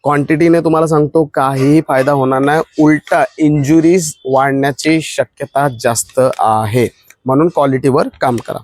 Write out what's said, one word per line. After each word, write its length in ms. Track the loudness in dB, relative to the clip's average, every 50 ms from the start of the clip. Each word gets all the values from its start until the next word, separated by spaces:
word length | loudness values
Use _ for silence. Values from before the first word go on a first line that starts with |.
| -2
क्वांटिटीने 560 | 0 -2 -2 0 0 0 2 2 2 2 2
तुम्हाला 280 | 2 0 0 0 0
सांगतो 380 | 0 0 0 0 0 0 -2 -2 0 -2
काहीही 480 | -2 -2 -2 0 0 2 2 2 2 2
फायदा 240 | 2 0 0 2 2
होणार 280 | 0 0 0 0 0 0
नाही, 440 | 0 0 0 -2 -2 _ _ 2 2
उलटा 400 | 2 2 0 _ -2 0 0 0 -2 _
इंजुरीज 760 | -2 0 0 2 0 0 2 2 4 4 4 2 2 0 -4 -12 _ _
वाढण्याची 760 | -2 0 0 0 0 0 -2 -2 -2 -4 -4 -2 0 0 0
शक्यता 680 | -2 -6 -6 -6 -6 _ _ _ -14 -6 _ -2 -2 -2 -4 -2
जास्त 400 | -4 -2 -2 -2 -6 -4 _ 0 0 0 0 0
आहे, 480 | 0 0 0 0 -2 -2 0 0 0 0 _ _ _ _ -20 _ _
म्हणून 220 | -2 0 0 0
क्वालिटीवर 600 | 0 0 0 0 0 -2 0 0 0 0 0 -2 -4 _ _
काम 140 | -4 -4 -4
करा. 220 | -4 -6 -8 -12 -12